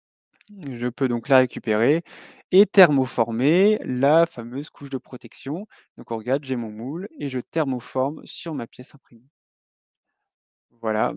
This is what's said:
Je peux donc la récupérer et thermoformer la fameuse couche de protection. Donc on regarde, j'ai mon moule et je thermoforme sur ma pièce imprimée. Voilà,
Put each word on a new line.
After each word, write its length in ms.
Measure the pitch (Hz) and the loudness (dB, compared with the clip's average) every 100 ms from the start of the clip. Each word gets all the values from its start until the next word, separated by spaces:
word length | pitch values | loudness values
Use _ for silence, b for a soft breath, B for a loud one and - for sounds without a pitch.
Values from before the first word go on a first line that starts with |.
| _ _ _ _ _ 202 151 | _ _ _ _ _ -14 -10
Je 160 | 120 123 | -4 -6
peux 200 | - 131 | -2 0
donc 200 | 120 113 | 0 4
la 100 | 131 | 4
récupérer 640 | 127 127 113 107 120 160 - B B B B | 4 -2 -2 2 4 2 -2 B B B B
et 140 | 185 202 | 4 4
thermoformer 1120 | - 165 139 127 - 117 113 135 175 202 214 | 6 6 6 0 0 0 2 2 4 4 2
la 420 | - 123 139 160 170 | -2 0 4 4 2
fameuse 460 | - 117 127 151 | -2 -10 -10 -12
couche 180 | - 139 | -14 -8
de 80 | 131 | -8
protection. 720 | - 123 110 - 135 165 214 b b - | -8 -16 -16 -14 -8 -8 -10 b b -18
Donc 120 | 120 | -8
on 80 | 113 | -6
regarde, 260 | 110 139 | -2 -2
j'ai 120 | 139 127 | -2 -4
mon 160 | 113 | -4
moule 360 | 107 123 165 190 311 | -8 -8 -8 -10 -8
et 100 | 143 | -6
je 100 | 127 | -6
thermoforme 840 | - 165 139 127 - 131 135 160 - | -6 -4 -2 -4 -6 -4 -4 -4 -14
sur 300 | - 165 151 | -14 -10 -8
ma 100 | 117 | -10
pièce 300 | - 127 143 | -14 -18 -18
imprimée. 340 | _ 117 131 _ _ _ _ _ _ _ _ _ _ _ _ _ _ 120 | _ -20 _ _ _ _ _ _ _ _ _ _ _ _ _ _ _ -6
Voilà, 320 | 113 107 123 | -2 0 0